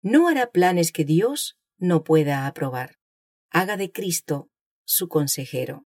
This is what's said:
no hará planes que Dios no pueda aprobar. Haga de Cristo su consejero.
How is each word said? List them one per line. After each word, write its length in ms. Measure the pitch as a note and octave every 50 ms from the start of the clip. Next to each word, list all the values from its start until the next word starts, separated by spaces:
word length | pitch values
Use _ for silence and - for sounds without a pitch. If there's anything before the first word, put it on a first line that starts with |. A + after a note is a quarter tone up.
no 260 | - F#3+ A#3 D4+ E4+
hará 240 | F4 D#4+ C4+ B3 A#3+
planes 400 | _ F3+ F3+ F3+ F#3 F3 E3+ E3
que 120 | _ - D#3
Dios 540 | C#3+ D#3 E3 G3+ B3+ C#4+ C#4+ - - - _ _ _ _
no 260 | _ F#3 F3+ F3 D#3+ D#3+
pueda 420 | - D#3+ D#3 D3+ C#3+ C#3+ C3+ C3+
aprobar. 540 | C#3 C#3 - D3 C3+ B2+ B2 B2+ - _ _ _ _ _ _ _ _ _ _ _ _
Haga 280 | - F3 F#3 F#3 G#3
de 140 | F#3+ G3 F#3
Cristo 600 | _ - G#3+ F#3 E3 - _ - D3+ C#3+ - _ _ _ _ _ _ _ _
su 240 | - - - F#3+ F3
consejero. 760 | - D#3 D3 C#3 - - C3 - - B2+ B2+ B2 C3+ C#3 _ _